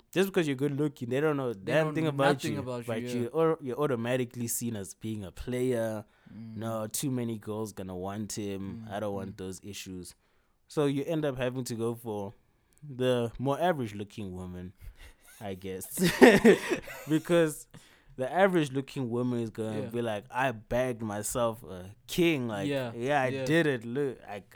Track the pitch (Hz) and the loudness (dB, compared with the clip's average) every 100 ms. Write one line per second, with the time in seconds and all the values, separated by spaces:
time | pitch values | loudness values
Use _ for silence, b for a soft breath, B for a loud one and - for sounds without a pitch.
0 | _ 165 196 190 156 131 143 139 151 139 | _ 2 4 4 2 2 2 2 0 -2
1 | 120 131 156 143 127 101 98 143 156 151 | -2 2 4 2 0 -2 2 4 4 2
2 | 160 139 139 139 - 107 127 123 117 113 | 2 4 4 4 0 -2 -4 -4 -4 -4
3 | 123 123 117 160 160 160 135 117 147 120 | -2 -2 0 4 4 2 -2 0 2 2
4 | 117 131 123 123 117 - 120 107 92 - | 2 2 0 -2 -4 -2 -2 -4 -8 -8
5 | 110 107 92 - - 127 127 117 113 107 | -6 -6 -6 -8 -4 0 2 2 0 -2
6 | - b b 107 113 110 113 110 107 - | -8 b b -16 -10 -6 -4 -2 -4 -2
7 | 143 123 117 110 107 107 110 98 92 90 | 0 0 -2 -4 -4 -4 -4 -6 -8 -6
8 | 95 104 101 - 101 98 98 117 110 101 | -4 -4 -6 -4 -4 -4 -6 -8 -8 -4
9 | 104 98 95 - 95 90 101 98 95 92 | -2 -4 -6 -8 -8 -10 -10 -12 -10 -10
10 | 87 - _ _ _ _ - 160 143 139 | -12 -16 _ _ _ _ -6 0 2 2
11 | 151 160 151 127 127 127 123 113 117 117 | 0 0 0 0 0 -2 -4 -2 -2 -2
12 | 117 104 101 - _ _ _ _ 147 123 | -4 -4 -6 -10 _ _ _ _ -10 0
13 | 127 123 117 - 131 139 175 151 113 101 | 2 4 0 -2 -2 2 2 2 -2 -6
14 | 101 - 95 90 92 90 90 - B B | -10 -10 -8 -8 -8 -10 -10 -12 B B
15 | B B - - 107 95 185 95 - - | B B -20 -12 -8 -6 -6 -8 -6 2
16 | 180 - 247 202 226 - - - - - | 2 6 6 8 6 6 2 -6 -6 -12
17 | - 156 - 170 156 147 - - B B | -2 -2 2 2 2 -2 -14 -20 B B
18 | B - 127 165 196 180 143 135 131 139 | B -8 -2 4 4 6 2 -2 -4 -4
19 | 120 120 123 120 113 110 110 107 113 117 | -2 0 0 0 -2 -4 -4 -4 -4 -2
20 | 117 104 - 123 135 110 - 120 127 113 | -2 -2 -4 0 0 -2 -2 0 0 -2
21 | 110 104 104 127 117 113 76 92 92 - | -4 -4 -2 0 0 0 -10 -12 -12 -16
22 | - - 170 147 120 101 95 139 120 117 | -4 2 4 4 0 -2 0 0 -2 -2
23 | 127 143 131 135 135 165 156 123 117 127 | 2 2 2 0 4 4 4 2 -2 -2
24 | 139 - - 104 - | -2 -4 -10 -12 -12